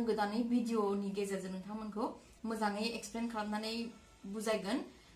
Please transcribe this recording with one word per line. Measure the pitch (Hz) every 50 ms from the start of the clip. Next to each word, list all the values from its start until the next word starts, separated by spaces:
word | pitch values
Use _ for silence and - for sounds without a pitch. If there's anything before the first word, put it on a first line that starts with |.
| 233
गोदानै | 220 208 220 208 202 208 233 247
भिडिअनि | 233 240 240 214 226 233 220 208 196 202 202 202 196
गेजेरजों | 185 202 202 196 196 180 180 190
नोंथांमोनखौ | 185 190 185 196 214 220 220 214 196 208 240 294 - - - - - - -
मोजाङै | 220 226 214 214 208 202 202 220 233 233
एक्सप्लेन | 220 - - - 233 233 233
खालामनानै | 233 214 214 208 208 214 220 220 226 233 233 233 - - - - - - -
बुजायगोन। | 196 196 220 214 220 220 196 175 196 226 294 - - - - - - -